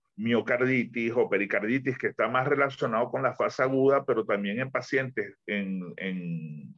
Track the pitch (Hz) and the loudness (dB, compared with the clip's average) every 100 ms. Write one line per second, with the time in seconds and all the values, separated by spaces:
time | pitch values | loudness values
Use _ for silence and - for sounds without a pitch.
0 | _ - 113 117 - 123 127 127 104 120 | _ -4 0 2 2 2 2 2 0 -2
1 | 117 120 107 98 101 101 107 135 131 123 | 0 2 2 2 2 0 0 0 0 -2
2 | 107 - 113 127 131 139 139 131 127 110 | -2 0 0 2 2 2 2 0 -2 0
3 | 120 131 127 - 110 - 131 135 139 139 | 0 0 0 0 -2 0 2 4 4 4
4 | 139 110 107 101 101 113 131 127 - 135 | 2 0 0 0 -2 -4 -4 -4 -2 -2
5 | 127 117 101 - - 104 95 95 87 85 | -2 -4 -8 -8 -6 -4 -2 -4 -6 -8
6 | 95 92 87 82 78 73 64 | -6 -6 -4 -6 -8 -12 -14